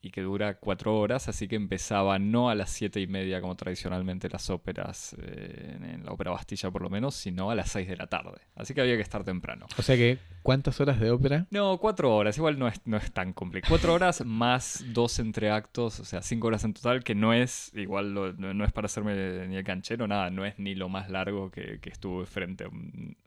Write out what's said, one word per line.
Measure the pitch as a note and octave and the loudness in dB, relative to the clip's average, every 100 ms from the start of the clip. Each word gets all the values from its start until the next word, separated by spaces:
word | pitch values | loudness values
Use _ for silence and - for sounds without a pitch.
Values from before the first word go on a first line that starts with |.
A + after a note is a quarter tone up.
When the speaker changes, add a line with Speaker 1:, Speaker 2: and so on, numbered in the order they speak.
Speaker 1:
y | F#2+ | -12
que | F#2+ | -4
dura | F#2+ G2 G#2 G2 | -2 0 0 -2
cuatro | - F#2 - G#2+ | -2 -2 2 4
horas, | G#2 B2+ - | 4 2 -2
así | G#2+ G2 | -4 -2
que | A2 | -2
empezaba | G2 F#2+ - G#2 G2 G2 | -2 -2 0 2 4 4
no | G2+ A#2 B2 | 4 4 4
a | G#2+ | 2
las | F#2 | -2
siete | - G#2 G#2 | -2 -2 -2
y | F#2 | -2
media | F#2+ F#2+ F#2 | -2 -2 -2
como | F#2 F2+ | -4 -6
tradicionalmente | F#2 F2+ F#2 F2+ F#2 F#2 F#2 | -6 -4 -4 -2 -2 -2 -4
las | F2+ - | -6 -4
óperas, | F#2 - - - - - - | -4 -4 -6 -6 -8 -12 -12
eh, | - - - - - - | -12 -10 -12 -12 -12 -12
en, | |
en | E2 E2 - | -10 -10 -8
la | |
Ópera | - F#2 | -6 -4
Bastilla | F2+ - G2+ F#2+ | -4 -6 -4 -4
por | F#2 | -2
lo | F2+ | -2
menos, | G2 C3+ | -2 -2
sino | - G2+ F2+ F#2+ | -4 -6 -2 -2
a | A2+ | 0
las | F2+ | -2
seis | G#2 F#2 | -2 -4
de | F#2 | -6
la | F2+ | -4
tarde. | F2 - - _ - | -4 -6 -16 _ -12
Así | - | -6
que | C#3 | 2
había | B2+ A#2 | 2 2
que | |
estar | G2+ A2 | 0 -4
temprano. | F#2+ F#2 - B1 - - | -4 -4 -4 -10 -8 -2
Speaker 2:
O | |
sea | - B2+ | 4 6
que, | A#2+ C3 - - | 6 4 -4 -4
¿cuántas | - C3 C#3 B2+ | 2 2 2 2
horas | C#3+ B2 | 4 4
de | A2+ | 4
ópera? | B2 C3+ C#3+ F3+ | 4 4 4 2
Speaker 1:
No, | G3+ G3+ F#3 | 2 2 2
cuatro | F3+ - D3 G#2+ | 2 4 6 6
horas, | G#2 G#2+ | 4 4
igual | D#3+ C#3+ | 2 2
no | B2 | 0
es, | - - | 0 -2
no | A2 | 0
es | - | 0
tan | - F#2 | -2 -4
complicado. | F#2 F#2 - - | -4 -4 -2 4
Cuatro | E3 E3+ | 4 6
horas | E3+ F3+ E3 | 6 4 2
<laughs> | B2+ | 0
más | A2 A#2 B2+ - - B2+ | 2 4 4 0 -8 -2
dos | A#2 A#2+ - | 2 2 2
entreactos, | A2 G#2+ G#2+ G#2+ G#2+ - A#2 - | -2 0 2 2 0 -4 -4 -4
o | G2 | -8
sea, | F#2 | -6
cinco | - A#2 A2+ | -2 0 2
horas | A2 | 2
en | A2+ | 0
total, | G2 A#2+ B2+ | -2 0 0
que | B2 | 2
no | G#2 A2 | 2 6
es, | A#2 B2 - - A2 | 6 4 0 -10 -8
igual | G2 G2 G2+ G2+ | -2 -2 0 0
lo, | F#2+ | -2
no, | F2+ F#2+ G2 | -4 -4 0
no | G2+ | 2
es | |
para | - G#2 | 2 -2
hacerme | - G#2 G2+ F#2+ F#2 F#2 | -2 -2 0 -2 -4 -4
ni | F#2+ | -4
el | |
canchero, | F#2+ F#2 - A#2 A2 | -4 -4 -4 -4 0
nada, | G2+ F#2 | 0 0
no | F#2 | -2
es | G2 G2+ | -4 -4
ni | G2 | -6
lo | F#2+ F#2 | -4 -4
más | F#2+ F#2+ | -4 -4
largo | F#2+ F#2+ G2+ F#2+ | -2 -2 -2 -4
que, | - G2 G2+ | -8 -10 -10
que | - | -12
estuve | - G2 F2+ F2+ | -10 -6 -6 -6
frente | - F2+ F#2 | -6 -6 -6
a | - | -10
un, | E2+ - - - - | -10 -12 -12 -14 -14